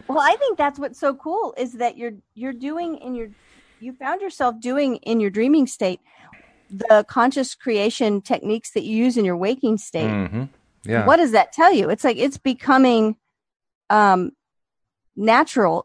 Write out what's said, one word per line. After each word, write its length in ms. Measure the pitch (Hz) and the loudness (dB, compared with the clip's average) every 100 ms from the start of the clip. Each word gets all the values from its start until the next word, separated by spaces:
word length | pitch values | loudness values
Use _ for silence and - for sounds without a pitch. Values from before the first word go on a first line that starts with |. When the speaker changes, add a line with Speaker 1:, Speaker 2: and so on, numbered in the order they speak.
| - | -6
Speaker 1:
Well, 100 | 294 | -2
I 160 | 285 370 | 0 0
think 220 | 539 370 | -2 -2
that's 200 | 285 277 | -4 -4
what's 220 | 277 240 | -12 -6
so 140 | 285 277 | -6 -6
cool 380 | 311 381 403 - | -6 -6 -6 -6
is 160 | 247 | -10
that 240 | 233 240 - | -4 -6 -6
you're, 160 | 233 202 _ | -12 -12 _
you're 180 | - 254 | -14 -12
doing 460 | 240 269 320 349 311 | -10 -8 -8 -8 -10
in 180 | 254 247 | -10 -12
your, 140 | 226 208 _ _ _ _ | -12 -16 _ _ _ _
you 140 | 233 | -18
found 280 | 254 269 359 | -12 -8 -8
yourself 380 | 381 - 254 226 | -8 -4 -4 -4
doing 380 | 240 269 277 233 | -4 -2 -2 -2
in 240 | - 233 | -2 0
your 80 | 208 | 0
dreaming 380 | 196 247 302 254 | 0 2 4 2
state 340 | - 190 185 _ _ - - _ _ _ | 0 -4 -4 _ _ -20 -20 _ _ _
the 360 | 196 214 214 208 | -10 4 4 4
conscious 480 | - 240 269 254 - | 0 0 0 -6 -6
creation 680 | - 214 208 - 220 202 | -4 0 0 0 0 -2
techniques 500 | - 240 202 226 - | -2 -4 -2 -4 -4
that 120 | 220 | -8
you 140 | 196 220 | -4 0
use 180 | 247 240 | 0 2
in 60 | |
your 140 | 196 175 | 0 0
waking 400 | 190 262 240 214 | -2 -2 0 -2
state. 320 | - 170 110 | -4 -4 -4
Speaker 2:
Mm-hmm. 340 | 104 90 107 139 - _ _ | -2 -4 -6 -8 -12 _ _
Yeah. 220 | 98 113 110 | -4 0 4
Speaker 1:
What 120 | 320 | 4
does 140 | 311 | 4
that 220 | 220 - | 2 0
tell 180 | - 339 | 4 4
you? 180 | 320 165 | 4 0
It's 140 | 214 | 0
like, 140 | 254 233 | -2 0
it's 200 | 277 - | -2 -2
becoming, 800 | 269 247 - 262 262 233 220 220 _ _ _ _ _ _ _ | -4 -4 2 4 6 4 2 -2 _ _ _ _ _ _ _
um, 420 | 208 208 185 180 - _ _ _ _ _ _ _ - | 2 4 4 0 -8 _ _ _ _ _ _ _ -4
natural, 680 | 214 233 311 262 190 160 | 2 4 2 2 2 0